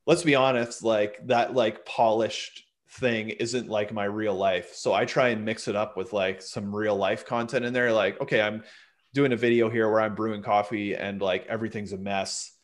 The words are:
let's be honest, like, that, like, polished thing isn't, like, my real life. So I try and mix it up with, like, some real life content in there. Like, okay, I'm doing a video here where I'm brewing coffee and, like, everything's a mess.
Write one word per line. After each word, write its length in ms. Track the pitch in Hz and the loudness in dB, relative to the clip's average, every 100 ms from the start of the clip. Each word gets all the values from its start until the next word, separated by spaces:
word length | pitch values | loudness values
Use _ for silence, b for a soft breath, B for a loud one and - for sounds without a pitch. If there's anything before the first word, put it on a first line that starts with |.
| - | 2
let's 180 | 165 | 2
be 120 | 165 139 | 4 4
honest, 480 | 135 123 117 - | 4 2 -2 -2
like, 420 | 113 107 104 - 120 | 0 2 0 -2 0
that, 260 | 120 123 | 2 2
like, 320 | 127 113 113 - | 2 0 -2 -6
polished 800 | - 117 110 107 - - - - _ _ | 2 4 4 0 -4 -12 -16 -20 _ _
thing 400 | - 127 113 110 | -4 0 0 -4
isn't, 380 | - 117 123 110 | -4 -4 -4 -2
like, 240 | 107 104 | -2 -2
my 140 | 110 101 | -4 -4
real 280 | 104 107 | -2 -2
life. 400 | 95 95 90 - | 0 0 0 -4
So 200 | - 123 | -6 0
I 100 | 98 120 | 0 2
try 240 | 147 127 | 2 2
and 140 | 110 | 0
mix 240 | 107 110 - | -4 -4 -4
it 80 | 101 | -2
up 220 | 107 92 | -2 -6
with, 160 | 95 | -4
like, 280 | 101 95 95 | -2 -2 -4
some 320 | - - 101 104 | -10 -8 -6 -2
real 200 | 107 101 | 0 0
life 300 | 98 110 - | 0 -2 -2
content 400 | 120 117 135 120 | -4 -2 -2 -2
in 80 | |
there. 180 | 123 123 | 0 2
Like, 280 | 110 98 98 | 4 2 -2
okay, 180 | 139 120 | 0 2
I'm 220 | 107 110 b b b b _ | 2 -2 b b b b _
doing 200 | 135 139 | 0 2
a 20 | 117 | 4
video 340 | 120 120 110 | 4 4 4
here 220 | 113 110 | 2 2
where 80 | 107 | 4
I'm 140 | 110 101 | 2 0
brewing 260 | 110 104 | -4 -4
coffee 540 | 101 104 101 107 101 - | 2 2 2 -2 -2 -4
and, 260 | 98 101 | -4 -2
like, 240 | 95 92 - | 0 0 -2
everything's 440 | 113 110 107 101 | -4 -4 -6 -8
a 60 | 95 | -8
mess. 560 | 98 98 95 - - - | -4 -2 -2 -6 -10 -16